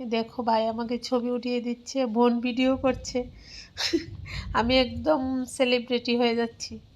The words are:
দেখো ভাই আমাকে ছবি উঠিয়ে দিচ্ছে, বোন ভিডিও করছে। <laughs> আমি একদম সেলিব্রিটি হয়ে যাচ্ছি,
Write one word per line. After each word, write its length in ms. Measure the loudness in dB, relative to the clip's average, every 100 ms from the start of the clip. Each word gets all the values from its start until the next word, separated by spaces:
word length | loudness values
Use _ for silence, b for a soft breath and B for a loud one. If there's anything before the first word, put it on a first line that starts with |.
| -2
দেখো 380 | -2 -2 -2
ভাই 240 | 2 2 2
আমাকে 280 | -2 -4 -4
ছবি 320 | 0 0 0
উঠিয়ে 320 | -2 -2 -2
দিচ্ছে, 440 | -2 -6 -6 -2 0
বোন 340 | 4 4 4
ভিডিও 380 | 0 2 2 4
করছে। 520 | 0 0 -4 -6 -6 B B B B B
<laughs> 440 | B -2 -4 -12 B B B
আমি 240 | 0 4 4
একদম 680 | 2 0 0 2 0 -4 -4
সেলিব্রিটি 720 | 0 2 2 0 -2 0 2
হয়ে 180 | 2 2
যাচ্ছি, 440 | -2 -4 -12 -14 -18